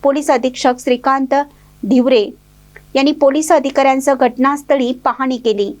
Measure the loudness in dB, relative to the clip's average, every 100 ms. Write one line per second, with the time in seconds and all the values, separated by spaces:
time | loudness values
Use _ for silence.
0 | 0 -2 0 0 0 -2 -2 -2 -2 -2
1 | 0 -2 0 -2 -2 _ -20 -12 0 2
2 | 4 2 0 -10 _ _ _ -20 -6 -2
3 | 0 2 2 2 2 0 2 0 0 0
4 | 0 0 0 0 -2 -2 -2 -2 0 -2
5 | -4 -4 -4 -2 -2 -2 -4 -6